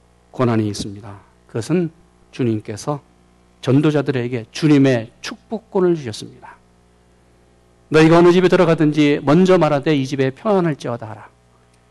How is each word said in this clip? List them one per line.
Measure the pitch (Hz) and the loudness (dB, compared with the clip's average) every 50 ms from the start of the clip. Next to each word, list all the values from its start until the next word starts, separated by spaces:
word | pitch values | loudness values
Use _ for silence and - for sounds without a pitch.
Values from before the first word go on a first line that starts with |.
| _ _ _ _ _ _ | _ _ _ _ _ _
권한이 | - - 127 120 117 110 107 104 | -6 -4 -2 0 0 -2 -2 -4
있습니다. | 98 - - 110 98 101 104 101 101 101 _ _ _ _ _ _ | -6 -10 -12 -14 -14 -18 -20 -20 -20 -20 _ _ _ _ _ _
그것은 | - 117 110 - 156 185 170 156 _ _ _ _ _ _ _ _ | -10 -10 -6 -4 -2 -2 -4 -4 _ _ _ _ _ _ _ _
주님께서 | - - 131 113 110 107 - - 107 101 - 147 147 139 _ _ _ _ _ _ _ _ _ _ _ _ | -8 -6 -4 -4 -4 -6 -8 -12 -14 -12 -8 -10 -10 -10 _ _ _ _ _ _ _ _ _ _ _ _
전도자들에게 | - 135 127 143 156 156 147 143 135 147 135 123 120 120 127 113 110 _ | -2 0 0 2 2 2 0 -2 -4 -4 -6 -6 -6 -6 -8 -10 -12 _
주님의 | - - 165 151 151 139 139 135 127 113 110 - _ _ | -10 -4 0 2 4 4 4 2 2 -2 -4 -8 _ _
축복권을 | - - - _ _ - 226 202 _ _ - 196 180 180 170 | -16 -16 -16 _ _ -14 -14 -14 _ _ -4 -2 0 0 -2
주셨습니다. | 156 135 113 107 - - - - - - - - _ _ _ _ _ _ _ _ _ _ _ _ _ _ _ _ _ _ _ _ _ _ _ _ _ _ - | -2 -6 -12 -14 -14 -16 -18 -20 -20 -20 -20 -20 _ _ _ _ _ _ _ _ _ _ _ _ _ _ _ _ _ _ _ _ _ _ _ _ _ _ -2
"너희가 | 143 156 160 160 165 170 | 2 4 4 6 6 6
어느 | 175 175 | 6 6
집에 | 170 185 180 175 | 4 4 4 4
들어가든지 | 180 180 180 165 165 165 160 151 147 156 147 143 143 - | 4 4 2 2 2 2 0 0 2 2 2 2 0 0
먼저 | 151 135 151 175 190 185 185 175 | 0 2 4 4 4 4 4 2
말하되 | 156 151 147 139 135 160 156 | 2 0 0 -2 -2 -2 -2
이 | 139 131 | -2 -2
집에 | 131 143 135 131 131 | -4 -4 -2 -2 -4
평안할지어다 | 131 - - 220 202 190 175 165 143 - - 131 120 120 113 110 | -4 -6 -4 -2 -2 0 0 -2 -4 -6 -8 -10 -10 -10 -12 -16
하라. | 107 110 - - _ _ _ _ _ _ _ _ _ _ _ _ | -18 -20 -20 -20 _ _ _ _ _ _ _ _ _ _ _ _